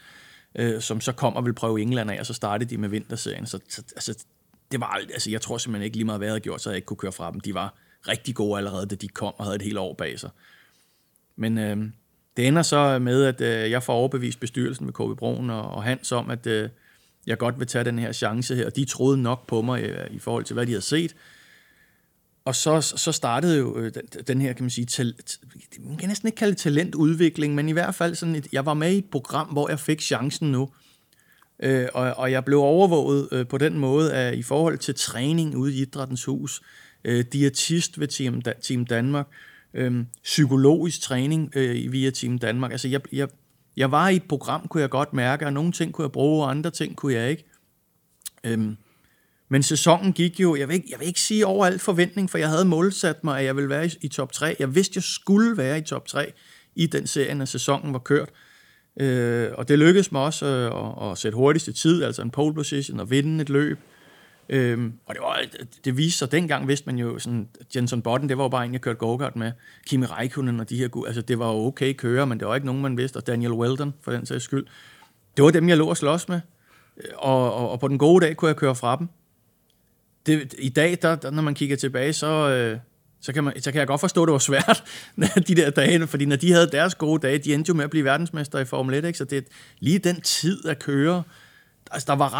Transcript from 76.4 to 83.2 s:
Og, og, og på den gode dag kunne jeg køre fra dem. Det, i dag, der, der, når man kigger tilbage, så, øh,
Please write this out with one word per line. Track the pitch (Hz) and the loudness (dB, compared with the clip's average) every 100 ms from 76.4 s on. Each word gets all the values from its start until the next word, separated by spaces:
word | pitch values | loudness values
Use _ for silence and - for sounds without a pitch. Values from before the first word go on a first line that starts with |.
| - _ _ _ _ - - - | -6 _ _ _ _ -20 -18 -4
Og, | 135 131 123 | 2 4 4
og, | 107 120 | 0 -2
og | 120 | -2
på | 135 | 0
den | 135 | 4
gode | 147 185 165 | 8 8 6
dag | 156 | 4
kunne | 165 | 0
jeg | 151 | 2
køre | 143 127 | 2 2
fra | 120 135 | 0 0
dem. | 170 _ _ _ _ _ _ _ _ _ _ _ - | -2 _ _ _ _ _ _ _ _ _ _ _ 0
Det, | 151 139 - | 0 0 -6
i | 135 | -2
dag, | 127 160 175 | 2 2 4
der, | 165 160 | 0 0
der, | 139 | -2
når | 151 | -2
man | 156 139 | -2 0
kigger | 143 139 | -2 -2
tilbage, | 135 127 139 | -2 -2 -2
så, | 156 151 156 147 | 0 0 2 2
øh, | 131 117 110 120 _ _ _ | 2 0 -2 -10 _ _ _